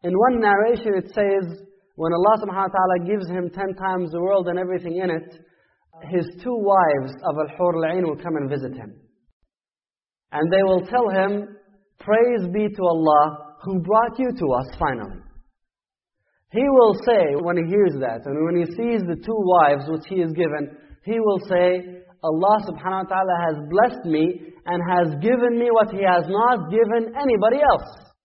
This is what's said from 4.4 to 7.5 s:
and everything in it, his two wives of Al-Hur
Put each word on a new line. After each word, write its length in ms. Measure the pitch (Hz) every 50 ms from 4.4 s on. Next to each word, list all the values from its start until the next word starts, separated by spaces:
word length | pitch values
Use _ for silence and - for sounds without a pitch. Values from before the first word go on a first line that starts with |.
| 180
and 120 | 175 175 180
everything 380 | 185 180 185 175 180 170 165
in 120 | 185 190 180
it, 300 | 160 165 - - - - _ _ _ _ _ _ _ _ _ _ _ 165 -
his 220 | 143 180 175 165 175 - -
two 140 | - 247 247
wives 580 | 226 202 202 196 190 180 160 147 139 131 131 131 - -
of 140 | 175 147
Al-Hur 380 | 151 156 147